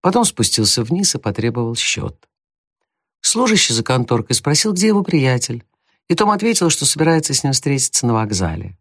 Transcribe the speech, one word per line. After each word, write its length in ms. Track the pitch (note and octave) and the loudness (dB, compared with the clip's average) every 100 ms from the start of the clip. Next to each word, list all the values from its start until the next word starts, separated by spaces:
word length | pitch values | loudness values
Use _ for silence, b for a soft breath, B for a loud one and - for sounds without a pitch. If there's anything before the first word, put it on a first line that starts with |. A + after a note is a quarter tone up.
Потом 240 | F3+ A3 | 2 2
спустился 600 | A3+ - - - G#2+ - | 0 0 0 2 0 0
вниз 320 | A2+ F3 G3 - | -2 0 0 -2
и 20 | |
потребовал 560 | A2 G2 A2+ A#2 A#2 | -4 -2 -4 -2 -4
счет. 540 | A#2 - - G2 - _ _ _ _ _ _ _ _ _ _ | -4 -4 -4 -6 -10 _ _ _ _ _ _ _ _ _ _
Служащий 540 | - A3 B3+ A3 - | -2 0 2 2 2
за 80 | A2+ | -2
конторкой 540 | A2 C3 A#2+ A#2 G#2 B2 | 0 0 2 -2 0 -2
спросил, 360 | - D3+ A3 | 0 0 0
где 140 | F3+ G#3+ | 0 2
его 160 | G3+ | 2
приятель, 600 | F#3+ D#3+ C3 B2+ - A#2+ - _ _ _ _ | 2 2 2 0 -2 -8 -12 _ _ _ _
и 60 | |
Том 160 | E3+ G#3+ | 0 2
ответил, 400 | G3+ A3 G#3+ E3+ | 2 2 2 2
что 160 | - C#3+ | 0 -2
собирается 480 | D3 D#3 D#3+ D#3 | 2 2 2 2
с 80 | C#3 | -2
ним 100 | C#3 | 0
встретиться 540 | C3 - C#3 - - A#2+ | 0 0 -2 -2 -2 0
на 80 | |
вокзале. 640 | A2 A2 G2 F2 D#2+ F#2 - | 0 0 -2 -2 -4 -10 -16